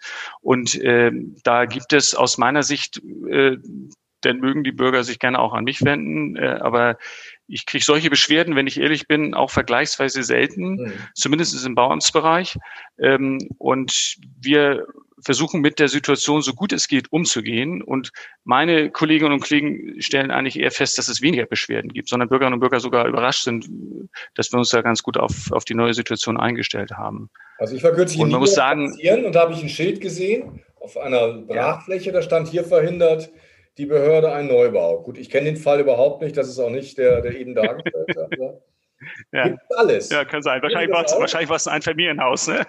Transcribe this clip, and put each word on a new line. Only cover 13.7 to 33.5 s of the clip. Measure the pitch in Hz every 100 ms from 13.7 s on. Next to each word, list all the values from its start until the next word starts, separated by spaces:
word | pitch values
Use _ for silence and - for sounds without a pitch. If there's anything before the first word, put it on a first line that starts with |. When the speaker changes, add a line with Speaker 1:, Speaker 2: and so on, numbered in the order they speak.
| 131 127 - - - 131 131
Speaker 1:
wir | 127 147 143 135 - - _ _
versuchen | - 127 156 175
mit | 143 -
der | 143
Situation, | 143 143 139 - 151
so | 135
gut | 123 202
es | 165 -
geht, | 139 120
umzugehen. | 156 170 127 110 117 139 180
Und | - 135 123 - - _
meine | - 123 165 160 147
Kolleginnen | - 156 156 151
und | 139
Kollegen | - 147 147 147 - 135
stellen | 123 139 135
eigentlich | 123 131 -
eher | 131
fest, | - 135 -
dass | 120
es | 110
weniger | 139 127 113
Beschwerden | 107 - 113 117
gibt, | 120 -
sondern | 123 120
Bürgerinnen | 131 135
und | 123
Bürger | 127 127
sogar | 120 120 120
überrascht | 120 123 143
sind, | - 117 - - - - - - -
dass | - 117
wir | 123
uns | 120
da | 117
ganz | 117 110
gut | - -
auf, | - - -
auf | -
die | -
neue | 113 117
Situation | 117 117 113 - 117
eingestellt | 113 120 - 110 104
haben. | 107 107 104 107 _ - -
Speaker 2:
Also | 110 131
ich |
war | 170
kürzlich | 165 180 156
Speaker 1:
Und | 151
Speaker 2:
in |
Speaker 1:
man | 127
muss | 135
Speaker 2:
Niedersachsen | - 131 147
Speaker 1:
sagen | 143
Speaker 2:
spazieren | - 165 226
und | 226
da | 160
habe | 165
ich | -
ein | 151
Schild | - 170 202
gesehen | 190 165 185 240 277 - _ _
auf | - -
einer | 139 123 117 113 113
Speaker 1:
Ja. | 113 139
Speaker 2:
Brachfläche, | 160 - 190 190
da | 180
stand: | 160 165 156
„Hier | 175
verhindert | 170 175 160 175 165 160 - - _